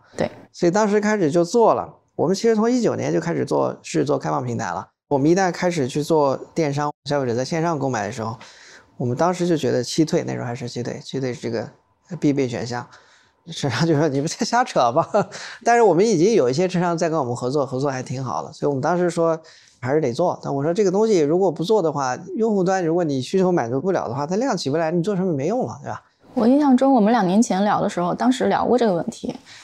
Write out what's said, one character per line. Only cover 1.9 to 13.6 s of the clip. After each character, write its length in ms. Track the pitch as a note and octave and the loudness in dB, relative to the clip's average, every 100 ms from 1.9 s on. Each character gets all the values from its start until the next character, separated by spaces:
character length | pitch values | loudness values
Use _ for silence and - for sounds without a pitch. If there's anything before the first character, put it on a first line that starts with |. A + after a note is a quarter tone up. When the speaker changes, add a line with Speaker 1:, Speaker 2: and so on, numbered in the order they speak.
| - _ - | -12 _ -2
Speaker 2:
我 120 | C#3 | -2
们 80 | G3 | 2
其 80 | |
实 120 | A3+ G#3+ | 2 2
从 140 | A#3 | 2
一 100 | B3 | 2
九 160 | F#3+ A2+ | 0 0
年 160 | C3 | -2
就 80 | E3+ | -2
开 140 | E3 | -2
始 100 | D3+ | -2
做， 320 | B2+ D3 B2+ - | 0 0 0 -4
是 240 | - E3 C#3 | -4 -2 0
做 140 | C#3 | -2
开 100 | D#3+ | -2
放 140 | D3 | -4
平 120 | B2 A2+ | -4 -6
台 140 | G2 | -6
了。 160 | F2 - _ - | -8 -10 _ -4
我 100 | C#3 | 2
们 100 | D3 | 4
一 80 | F3+ | 4
旦 160 | F#3 | 2
开 200 | E3+ F3+ | 0 -2
始 160 | E3+ B2+ | 0 -2
去 160 | D3+ | -2
做 340 | D3+ D#3 C#3 - - | 0 2 2 0 -6
电 180 | - D3+ | -4 -2
商， 200 | C#3+ D3 - - | -2 -4 -6 -4
消 140 | C#3+ | -2
费 60 | B2+ | -2
者 80 | |
在 100 | A2+ | -2
线 200 | C3 E3 | -2 -2
上 160 | E3+ D3+ | -2 -2
购 100 | C3+ | -2
买 160 | A#2 G2+ | -2 -4
的 60 | |
时 100 | A2+ | -6
候， 160 | A2+ A#2+ - - - - _ - | -8 -10 -16 -20 -20 -20 _ -6
我 80 | |
们 140 | A#2+ C3 | -4 0
当 160 | F3 | 0
时 140 | F3 F3 | 0 0
就 100 | D#3 | 0
觉 140 | A#2+ | 0
得 120 | B2+ | -2
七 220 | A#2+ - D#3 | 0 0 0
退， 180 | E3 | 0
那 100 | B2+ | -2
时 60 | B2 | -6
候 60 | B2 | -8
还 80 | |
是 160 | A#2+ A#2+ | -8 -10
七 140 | B2 | -8
退， 160 | A#2 B2+ | -8 -10
七 160 | - C3+ | -10 -6
退 140 | B2+ | -6
是 80 | A#2+ | -6
这 80 | A2+ | -6
个 180 | A2+ B2 - _ _ - D#3+ | -6 -8 -14 _ _ -16 -2
必 120 | D3+ | 0
备 160 | C#3 B2+ | 2 0
选 200 | A#2+ A#2 | -4 -6
项。 180 | A#2+ - - _ _ _ _ E3+ | -8 -10 -18 _ _ _ _ -18
车 160 | - | -6